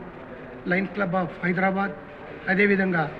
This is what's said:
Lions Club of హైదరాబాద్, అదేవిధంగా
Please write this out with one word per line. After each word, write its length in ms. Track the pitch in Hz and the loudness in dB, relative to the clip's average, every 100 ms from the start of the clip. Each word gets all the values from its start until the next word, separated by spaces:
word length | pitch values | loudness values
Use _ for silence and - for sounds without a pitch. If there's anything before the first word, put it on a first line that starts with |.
| - - - - - - 185 | -6 -14 -14 -14 -14 -10 0
Lions 220 | 180 190 208 | 0 0 -2
Club 180 | 190 185 | 0 0
of 100 | 170 - | 0 -2
హైదరాబాద్, 500 | 180 180 190 190 196 - - - - - - | 0 2 2 2 -2 -4 -14 -16 -14 -8 0
అదేవిధంగా 520 | 190 202 196 190 170 147 | 4 6 6 4 2 0